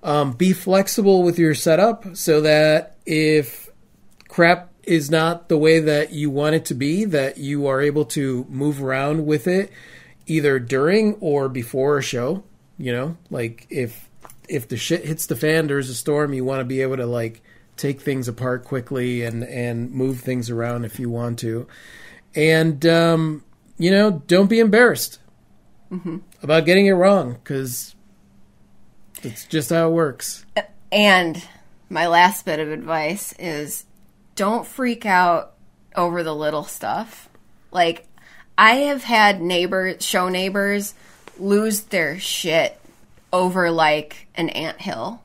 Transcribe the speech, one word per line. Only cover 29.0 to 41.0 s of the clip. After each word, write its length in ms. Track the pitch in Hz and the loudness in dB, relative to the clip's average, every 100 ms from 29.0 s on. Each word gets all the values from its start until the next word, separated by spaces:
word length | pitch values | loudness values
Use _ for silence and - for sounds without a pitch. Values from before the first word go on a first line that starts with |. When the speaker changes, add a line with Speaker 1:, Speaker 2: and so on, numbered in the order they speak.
| - - | -20 -16
Speaker 1:
it's 220 | 135 117 | -14 -14
just 260 | - 160 - | -6 -6 -2
how 180 | 165 165 | 0 2
it 40 | |
works. 520 | 165 156 127 - - - - - - - | 2 0 -4 -12 -12 -8 -8 -8 -18 -4
Speaker 2:
And 520 | 208 208 185 170 160 - - - - _ | 2 4 4 2 -6 -14 -20 -20 -20 _
my 180 | 165 170 | -4 2
last 360 | 170 180 196 | 6 4 2
bit 160 | - 156 | -6 -4
of 100 | 151 | -4
advice 640 | 156 160 160 156 196 - - | -8 -6 -4 -4 -6 -10 -12
is 460 | 175 147 151 - - _ - _ _ | -10 -8 -8 -12 -14 _ -20 _ _
don't 320 | - 196 233 226 | -4 -2 -2 -6
freak 380 | - 247 233 220 | -6 -4 -4 0
out 480 | 185 180 165 - _ - _ _ | 2 4 2 -2 _ -20 _ _
over 280 | - 175 175 | -4 -2 -2
the 120 | 160 | -6
little 300 | 151 151 151 | -4 -4 -4
stuff. 640 | 151 - 101 139 226 - - _ _ _ _ | -8 -10 -6 -6 -8 -16 -20 _ _ _ _
Like, 360 | 185 170 165 - - - - - - | 0 0 0 -12 -20 -20 -20 -8 4
I 140 | 220 | 4
have 300 | 254 285 285 | 4 0 -4
had 360 | 233 233 208 196 | 0 4 4 4
neighbor-, 600 | 165 180 175 190 185 - | -2 -2 -2 -2 -4 -6
show 280 | - 196 180 | -4 -2 0
neighbors 680 | 185 190 202 202 202 202 - | -2 -2 -2 -2 -2 -6 -14